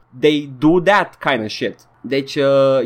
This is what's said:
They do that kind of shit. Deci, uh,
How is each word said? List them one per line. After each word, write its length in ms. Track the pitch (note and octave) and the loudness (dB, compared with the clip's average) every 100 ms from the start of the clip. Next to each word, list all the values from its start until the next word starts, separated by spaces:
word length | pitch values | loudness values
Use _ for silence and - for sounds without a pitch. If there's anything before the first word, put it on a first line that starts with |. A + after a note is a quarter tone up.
| _ B2+ | _ -2
They 320 | D3+ D3+ D3 C3 | 0 0 -4 0
do 220 | D3+ F3+ | 2 4
that 380 | F3 G3+ E3+ - | 4 2 0 -6
kind 240 | D#3 C3 | -4 -2
of 60 | G#2+ | -4
shit. 260 | - A2+ - _ _ | -6 -8 -8 _ _
Deci, 340 | A#2 C3+ C#3 | -6 -6 -4
uh, 460 | - C#3 C#3 C3+ C3+ | -2 0 2 2 0